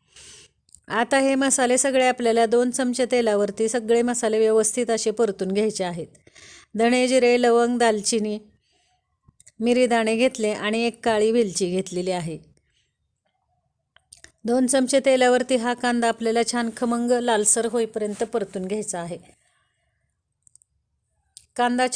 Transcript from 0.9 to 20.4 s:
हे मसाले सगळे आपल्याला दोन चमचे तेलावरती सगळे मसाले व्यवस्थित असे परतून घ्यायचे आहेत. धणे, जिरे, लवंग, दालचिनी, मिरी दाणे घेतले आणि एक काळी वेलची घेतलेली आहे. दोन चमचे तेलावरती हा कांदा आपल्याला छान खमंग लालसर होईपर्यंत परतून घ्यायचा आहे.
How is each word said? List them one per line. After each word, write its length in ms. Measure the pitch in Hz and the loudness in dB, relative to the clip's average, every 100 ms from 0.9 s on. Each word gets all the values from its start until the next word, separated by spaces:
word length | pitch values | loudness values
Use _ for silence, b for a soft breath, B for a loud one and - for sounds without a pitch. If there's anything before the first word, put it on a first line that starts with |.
| 208 240 269 | -4 0 2
हे 160 | 269 | 2
मसाले 440 | 269 269 269 247 254 | 2 0 0 2 2
सगळे 300 | 277 262 254 | 2 2 2
आपल्याला 380 | 247 233 226 226 | 2 0 2 2
दोन 240 | 240 247 | 2 0
चमचे 360 | 240 247 240 247 | -2 -4 -2 0
तेलावरती 580 | 247 233 208 202 202 220 | 0 2 0 0 -2 -2
सगळे 340 | 247 220 233 | -2 0 0
मसाले 360 | 240 240 220 220 | 2 -2 0 2
व्यवस्थित 520 | 220 220 220 - 233 | 4 4 2 -2 -2
असे 200 | 220 220 | -2 -2
परतून 420 | 208 220 190 185 | 0 -2 -2 -4
घ्यायचे 320 | 196 220 208 | 0 -2 -2
आहेत. 220 | 180 170 - _ B B B B B 208 | -6 -6 -12 _ B B B B B 0
धणे, 300 | 233 254 254 | 2 2 2
जिरे, 340 | 262 240 240 | 4 4 4
लवंग, 360 | 240 233 240 240 | 4 4 2 2
दालचिनी, 600 | 233 214 202 226 214 208 - _ _ _ _ _ _ _ _ _ _ - | 2 2 -2 -2 -2 -6 -12 _ _ _ _ _ _ _ _ _ _ -4
मिरी 260 | 226 247 247 | 0 2 2
दाणे 300 | 233 220 226 | 2 0 0
घेतले 320 | 254 247 214 | 0 0 -4
आणि 320 | 208 202 220 | -2 -4 -2
एक 240 | 233 226 | -4 -2
काळी 280 | 240 214 214 | -2 2 2
वेलची 380 | 233 214 170 185 | 2 0 -2 -2
घेतलेली 400 | 185 190 175 180 | -2 -4 -6 -4
आहे. 280 | 180 170 156 - _ _ _ _ _ _ _ _ _ _ _ _ _ _ _ _ - - _ | -4 -6 -10 -16 _ _ _ _ _ _ _ _ _ _ _ _ _ _ _ _ -20 -20 _
दोन 220 | 214 247 247 | -2 0 2
चमचे 340 | 269 254 277 | 0 2 2
तेलावरती 520 | 269 262 247 247 247 262 | 2 4 4 2 2 -2
हा 180 | 233 | -2
कांदा 340 | 240 247 240 233 | -2 -2 0 0
आपल्याला 320 | 226 226 233 226 | -2 -2 0 0
छान 180 | 247 226 226 | -2 -6 -4
खमंग 340 | 240 233 240 | -4 -2 0
लालसर 560 | 247 240 214 208 240 226 | 0 0 0 0 0 -2
होईपर्यंत 580 | 233 220 233 208 208 | -2 -4 -4 -8 -6
परतून 400 | 226 233 190 196 | -6 -4 -6 -8
घ्यायचा 360 | 185 214 208 175 | -8 -6 -6 -8
आहे. 180 | 170 170 - _ _ _ _ _ _ _ _ _ _ _ | -10 -12 -16 _ _ _ _ _ _ _ _ _ _ _